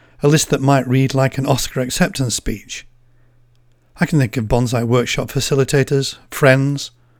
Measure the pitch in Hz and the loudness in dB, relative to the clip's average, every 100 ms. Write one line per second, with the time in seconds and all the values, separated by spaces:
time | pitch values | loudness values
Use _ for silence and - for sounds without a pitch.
0 | _ - 143 156 - 139 135 139 127 131 | _ -2 2 2 2 0 2 2 2 0
1 | 135 135 135 - 135 131 - 135 127 - | 2 2 0 -2 -2 -2 -2 -6 -4 0
2 | 185 - 127 - - 104 - - - _ | -2 0 -4 -4 -6 -8 -10 -16 -16 _
3 | _ _ _ _ _ _ _ _ _ - | _ _ _ _ _ _ _ _ _ -6
4 | 170 156 123 - 110 123 123 120 117 123 | -2 0 0 -2 0 0 0 -2 0 0
5 | 120 - 120 139 - 135 131 143 - 139 | 0 -4 -4 -4 -2 0 2 2 2 0
6 | 135 - - - 139 131 139 143 - _ | -2 -10 -12 0 4 4 2 -2 -8 _
7 | _ | _